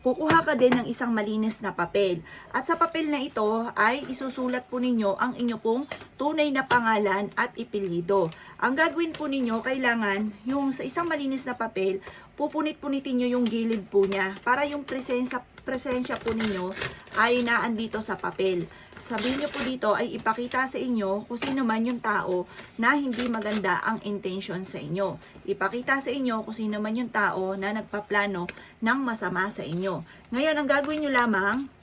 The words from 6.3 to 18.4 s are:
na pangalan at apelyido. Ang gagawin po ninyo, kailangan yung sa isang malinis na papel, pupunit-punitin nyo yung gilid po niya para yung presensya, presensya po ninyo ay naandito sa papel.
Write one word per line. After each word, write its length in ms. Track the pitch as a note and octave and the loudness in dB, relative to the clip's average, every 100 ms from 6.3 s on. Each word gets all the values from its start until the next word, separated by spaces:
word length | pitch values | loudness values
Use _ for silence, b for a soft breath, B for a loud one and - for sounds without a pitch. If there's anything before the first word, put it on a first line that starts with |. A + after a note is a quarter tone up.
| D#4+ D4 | 2 2
na 160 | C4+ | 2
pangalan 640 | C4 B3 A3+ A3 G3+ F#3+ G#3 - | 4 4 4 4 4 2 -2 -2
at 160 | A#3+ | -2
apelyido. 800 | - A#3 G#3 G3 E3+ F3 G3 E3 B B B | -4 -6 -4 -2 -2 2 4 2 B B B
Ang 160 | A#3+ C4+ | 0 4
gagawin 320 | E4 D#4 E4 | 2 2 -2
po 160 | D#4 D4+ | -2 -2
ninyo, 320 | C4+ A#3+ A3+ | 0 0 0
kailangan 720 | B3 C4 B3+ A#3 G#3 G3 G#3+ - A#3+ | -2 0 2 2 2 0 -2 -4 -4
yung 240 | C#4 C#4 | 0 0
sa 160 | C4 C4 | -2 -4
isang 160 | E4+ | -2
malinis 400 | E4+ D4+ C#4 C4+ | -2 -2 -2 -2
na 80 | C4 | -4
papel, 480 | A#3+ A3+ - F#3+ F#3+ B B B - | -4 -4 0 0 0 B B B -4
pupunit-punitin 800 | D4 D4+ D4+ - C#4+ C#4 C#4 B3 | -2 0 -2 -4 -4 -2 0 0
nyo 80 | B3 B3 | 2 2
yung 80 | |
gilid 400 | A#3 A3+ A3+ A3+ F#3 | 2 2 0 -2 2
po 160 | G3 G3 | 2 4
niya 240 | G3 F#3+ G3+ | 2 -2 -2
para 240 | A#3+ C4 | 0 2
yung 240 | D4 C#4+ C#4 | 2 -2 -6
presensya, 560 | C4 B3+ B3 B3 B3+ - - - | -6 -2 -2 -2 -4 -8 -14 -8
presensya 480 | B3+ C#4 B3+ B3 B3 | -6 -2 -2 -2 -4
po 160 | A3+ | -2
ninyo 400 | A3+ A3 F#3 F#3 F#3+ B B B G3+ | -2 0 -2 -4 -6 B B B 2
ay 240 | A3+ B3 | 4 4
naandito 560 | A#3+ A#3 A#3 A3 A3 G#3 | 2 2 0 -2 -4 -4
sa 160 | G#3+ F#3 | -4 -4
papel. 480 | F3+ E3+ | -4 0